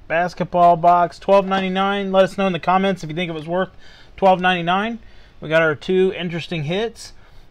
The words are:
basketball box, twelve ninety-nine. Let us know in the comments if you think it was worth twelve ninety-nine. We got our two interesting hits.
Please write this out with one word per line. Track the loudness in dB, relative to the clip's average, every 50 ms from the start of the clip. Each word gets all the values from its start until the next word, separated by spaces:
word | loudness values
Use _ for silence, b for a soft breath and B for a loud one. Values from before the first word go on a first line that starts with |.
| -10 -4
basketball | -4 -2 -2 -4 -4 -6 -8 -4 2 4 4 4 4
box, | 4 4 4 4 4 2 0 -4 -6
twelve | 0 2 2 2 4
ninety-nine. | 2 -2 -2 -2 -2 -2 -2 -2 -2 -2 -4 -4 0
Let | 2 2 2
us | 2 0 -2
know | -2
in | -2
the | -2 -2
comments | -2 0 0 2 0 0 -2 -4
if | -8 -10
you | -8
think | -8 -6 -6
it | -8
was | -10 -8 -6
worth | -4 -4 -4 -4 -8 b b b b b b b b
twelve | 0 2 4 4 4
ninety-nine. | 2 0 0 0 0 -2 -2 -2 -2 -4 -8 -10 b b b b b b b b
We | -6 -2
got | 0 2
our | 2 2 0
two | -2 -4 -2 0 2 2 0 0
interesting | -4 -8 -8 -8 -8 -8 -8 -8 -8 -6
hits. | -4 -4 -4 -4 -6 -8 -12 -20 -20 b b b b b b b b